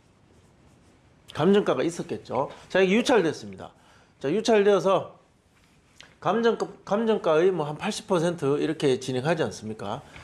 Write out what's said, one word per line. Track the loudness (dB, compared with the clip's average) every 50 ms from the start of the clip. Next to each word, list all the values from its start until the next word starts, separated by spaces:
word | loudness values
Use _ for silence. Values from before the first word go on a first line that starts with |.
| _ _ _ _ _ _ _ _ _ _ _ _ _ _ _ _ _ _ _ _ _ _ _ _ _ -12 -4
감정가가 | 0 2 4 4 4 4 2 0 0
있었겠죠. | 0 -4 -4 -6 -10 -10 -10 -12 -8 -6 -4 -4 -4 -4 -8 -16 -10 -2
자, | 2 2
이게 | 4 4 4
유찰됐습니다. | 2 2 4 2 4 2 0 -2 -6 -10 -16 -16 -16 -18 -18 -20 _ _ _ _ _ _ _ _ _
자, | -4 -2
유찰되어서 | -2 -2 2 2 4 4 6 4 4 4 4 2 2 2 0 -4 -14 -20 _ _ _ _ _ _ _ _ _ _ _ _ _ _ _ -20 -20 -20 _ -6
감정가, | -4 -2 0 2 2 0 0 0 -4 -6 -8 -12 -6
감정가의 | -4 -2 -2 0 0 0 0 2 2 2 4 4 2
뭐 | 2 0 -4
한 | -6 -6
팔십 | -8 -6 -8 -8 -6 -4
퍼센트 | -2 0 0 0 0 -2 -2 -2 -2 -2 0
이렇게 | -2 -4 -2 0 0 0 0 0
진행하지 | -2 -4 -4 -2 -2 -2 -2 -2
않습니까? | -2 -4 -6 -10 -12 -12 -12 -10 -8 -8 -8 -10 -12 -16 -20 -20